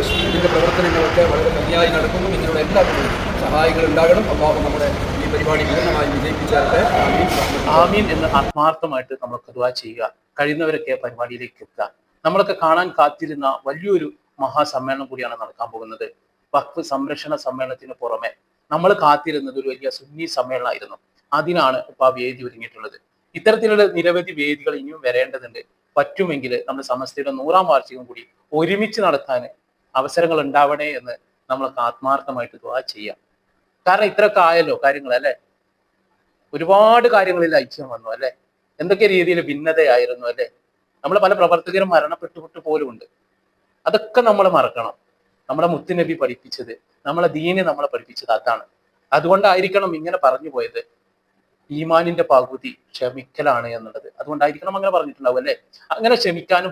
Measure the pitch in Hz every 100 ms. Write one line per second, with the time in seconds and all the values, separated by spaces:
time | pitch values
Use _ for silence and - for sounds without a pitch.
0 | 202 - - 170 175 165 175 180 175 165
1 | 156 175 170 151 160 147 147 170 170 165
2 | 156 185 185 - 160 156 156 196 175 -
3 | - - - - - 151 165 160 160 156
4 | 165 190 208 - 151 151 147 147 143 -
5 | - 143 151 147 151 156 151 156 175 -
6 | 147 139 - - - 143 - 160 226 -
7 | - 143 175 - - - 151 156 180 208
8 | 214 160 160 139 139 151 156 156 160 131
9 | 127 135 120 120 - 123 123 - 113 117
10 | 107 - _ - 147 151 160 151 - 131
11 | 120 117 120 120 123 _ 143 - 104 _
12 | _ _ 160 190 196 185 160 165 180 -
13 | 147 147 156 143 139 131 135 151 202 185
14 | 147 - _ - 170 151 147 135 131 135
15 | 131 127 120 117 110 - 117 113 110 113
16 | 107 - _ _ _ 143 - 170 - 135
17 | 139 143 151 147 131 127 131 127 131 123
18 | 117 113 120 - _ _ - 151 180 202
19 | 151 147 160 147 139 135 131 131 135 -
20 | 139 151 165 - 127 127 123 - - -
21 | _ _ _ 147 156 175 135 127 - -
22 | 131 123 123 123 120 113 117 110 110 -
23 | _ _ _ 170 220 214 226 208 202 175
24 | 170 175 175 156 147 147 156 147 139 156
25 | 127 123 131 131 120 120 - _ _ -
26 | 143 - 180 143 123 123 120 135 135 127
27 | 131 - 139 131 147 185 170 139 - 127
28 | 123 123 - _ _ 151 170 196 214 220
29 | 185 143 - 127 123 - _ _ _ 131
30 | 139 170 165 160 139 139 147 147 151 135
31 | 123 120 _ _ - 131 135 127 120 -
32 | 135 135 - 127 120 - 120 123 - 107
33 | 104 - _ _ _ _ _ _ 180 196
34 | 208 - 208 202 165 170 151 120 139 143
35 | 135 123 139 123 _ _ _ _ _ _
36 | _ _ _ _ _ 147 165 196 220 233
37 | 226 220 185 180 165 151 123 - 131 117
38 | 113 117 131 - _ _ _ - 165 196
39 | 208 185 170 170 143 143 160 160 147 123
40 | 123 123 120 - 120 _ _ _ _ _
41 | 143 202 190 196 175 170 175 190 190 165
42 | 151 170 165 165 160 170 156 156 139 117
43 | - _ _ _ _ _ _ _ 160 214
44 | - 247 233 202 190 160 123 120 113 -
45 | _ _ _ _ - 147 175 156 - 175
46 | 160 160 127 120 - - 117 113 _ _
47 | 139 165 175 147 165 185 175 143 143 120
48 | - - - 110 123 113 - _ _ _
49 | - 147 170 190 208 185 190 196 190 160
50 | 170 185 135 127 151 131 117 117 - _
51 | _ _ _ _ _ _ - 147 160 165
52 | 170 170 165 135 127 131 127 - _ -
53 | 127 131 123 - 147 120 117 117 110 -
54 | - - 147 147 147 147 190 196 196 180
55 | 147 131 127 127 139 127 _ - - -
56 | 226 240 190 170 156 180 185